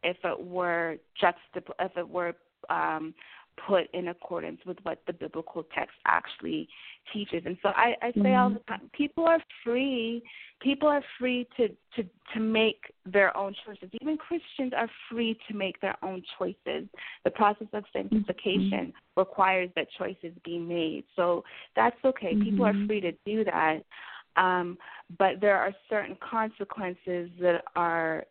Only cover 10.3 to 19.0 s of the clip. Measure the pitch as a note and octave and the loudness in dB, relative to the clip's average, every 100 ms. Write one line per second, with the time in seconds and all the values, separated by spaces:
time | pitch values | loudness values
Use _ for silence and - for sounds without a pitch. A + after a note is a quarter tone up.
10.3 | - - _ C4 C#4 D4+ D4 C#4 - B3+ | -20 -20 _ 0 4 4 4 -2 -4 0
11.3 | B3 A#3+ - A3 F#3 _ - F#3 _ - | 0 -2 0 0 0 _ -6 -6 _ -10
12.3 | A3 A3 A3 A3 - - _ - G3 F#3+ | -2 2 4 4 0 -16 _ 0 4 4
13.3 | - G3 G3+ - G3 F#3 A3+ C#4 D#4 - | 4 -4 -6 -16 -16 -12 -8 -4 -4 -4
14.3 | E4+ - - C4 B3 A3+ - - A#3 A3+ | -6 -6 -6 -4 -2 -4 -6 -10 -2 0
15.3 | A3 - G#3 G3 - F#3+ - F#3+ F#3 F3+ | -2 -6 -4 -4 -4 -4 -4 -6 -8 -10
16.3 | - F3+ G3 - D3+ G3 - - - - | -6 -6 -6 -8 -8 -8 -14 -16 -4 -4
17.3 | - G#3 G#3 G#3+ G#3+ G3+ - G3 A3 G#3 | 2 2 2 -6 -10 -8 -8 0 0 0
18.3 | F#3+ - F#3+ F#3+ F#3+ E3+ - | -4 0 2 2 0 -4 -10